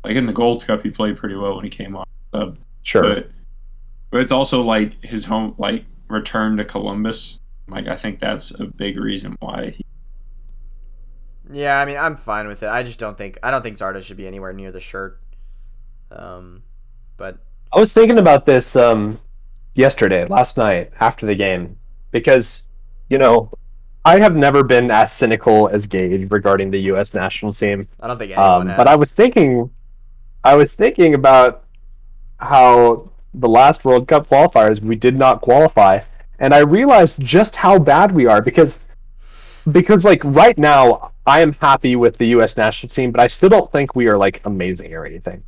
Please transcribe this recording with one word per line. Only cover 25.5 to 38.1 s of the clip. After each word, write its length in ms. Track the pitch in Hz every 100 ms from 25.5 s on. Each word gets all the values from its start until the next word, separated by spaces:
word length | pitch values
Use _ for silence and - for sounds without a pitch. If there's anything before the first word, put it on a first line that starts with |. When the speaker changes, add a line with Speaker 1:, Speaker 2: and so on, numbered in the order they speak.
| 107 104
Speaker 2:
as 180 | 104 104
Gage 440 | 95 92 95 95
regarding 400 | 104 101 98 98
the 80 | 98
U 140 | 95 95
S 160 | 101
national 380 | 101 95 - 107
team. 360 | 101 104 101 98 -
Speaker 3:
I 60 | 117
don't 120 | 120
think 140 | 104
anyone 360 | 95 98 90 92
Speaker 2:
Um, 60 | 95
but 100 | 123
I 60 |
Speaker 3:
has. 80 | 151
Speaker 2:
was 120 | 147
thinking, 580 | - 247 233 143 123 123 - - - - - - -
I 100 | 127
was 200 | 147 143
thinking 400 | - 220 - 170
about 500 | 139 135 131 127 - - - - - - - - -
how 720 | 120 135 123 120 120 113 - - -
the 140 | 131 120
last 360 | 117 139 151
World 240 | 135 127 131
Cup 200 | 151 143
qualifiers, 520 | 139 165 - 107 107
we 160 | 110 113
did 220 | 123 131
not 220 | 131 123
qualify, 600 | - 131 156 - - 98 - - - -
and 160 | 135
I 40 | 143
realized 600 | 147 185 277 226 170 -
just 360 | 127 160 214 -
how 220 | 185 196
bad 340 | 143 143 202